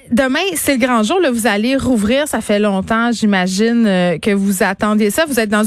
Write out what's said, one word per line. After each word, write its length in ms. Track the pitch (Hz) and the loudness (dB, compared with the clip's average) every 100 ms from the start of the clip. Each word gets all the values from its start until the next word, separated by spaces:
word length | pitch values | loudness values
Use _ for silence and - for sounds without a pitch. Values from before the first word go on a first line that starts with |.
| - | -2
demain, 300 | 240 262 294 381 320 | 0 0 0 -2 -4
c'est 220 | - 262 | -2 0
le 40 | |
grand 200 | 254 233 | 0 0
jour, 160 | 208 370 | 0 0
là, 100 | 311 | 0
vous 160 | 233 220 | 0 0
allez 300 | 208 240 269 | 0 0 0
rouvrir, 500 | 247 233 208 269 302 | 0 0 0 0 0
ça 140 | 220 | -4
fait 160 | - 208 | -2 0
longtemps, 540 | 208 190 190 226 233 | 0 -2 -2 -2 0
j'imagine, 720 | 220 214 196 180 185 226 233 214 | 0 0 0 0 0 0 2 2
euh, 320 | 185 180 160 | 2 0 0
que 140 | 220 | -2
vous 320 | 202 196 185 | 0 0 0
attendiez 480 | 196 196 214 214 208 | -2 0 0 2 0
ça. 140 | 247 320 | 0 -2
Vous 120 | 233 | 0
êtes 100 | 214 | 0
dans 120 | 214 | 0